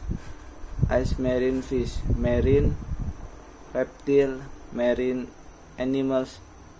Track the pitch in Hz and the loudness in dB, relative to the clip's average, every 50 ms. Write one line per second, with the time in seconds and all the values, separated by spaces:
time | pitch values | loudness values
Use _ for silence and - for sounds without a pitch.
0 | - - - - - - - - - - - - - - - - - - 120 123 | -6 -6 -6 -6 -6 -10 -14 -14 -16 -16 -14 -14 -14 -10 -4 -2 0 2 2 2
1 | 127 - - - 131 127 127 127 127 131 131 131 127 - 135 123 117 - - - | 2 2 0 0 0 2 2 2 2 2 2 0 -2 -2 -2 0 0 -2 -2 -2
2 | - - - 120 120 123 120 120 - - 107 107 - - - - - - - - | 0 0 2 2 2 2 4 4 4 6 6 6 6 4 2 0 -4 -6 -6 -4
3 | - - - - - - - - - - - - - - - 127 131 - - - | -4 -4 -6 -8 -10 -14 -16 -16 -18 -20 -20 -20 -14 -6 -2 -2 -2 -2 -4 -6
4 | - 139 139 139 139 135 131 131 139 - - - - - - 120 123 123 120 123 | 0 4 6 6 6 4 2 -4 -10 -12 -14 -14 -14 -8 -2 0 2 2 4 2
5 | 127 127 127 127 120 - - - - - - - - - - - 127 131 135 135 | 2 0 0 -2 -4 -8 -12 -16 -20 -20 -20 -20 -20 -14 -8 -4 -2 0 0 0
6 | 135 135 135 131 131 - - - - - - - - - - - | 0 2 2 0 0 -2 -6 -14 -18 -20 -20 -20 -20 -20 -20 -20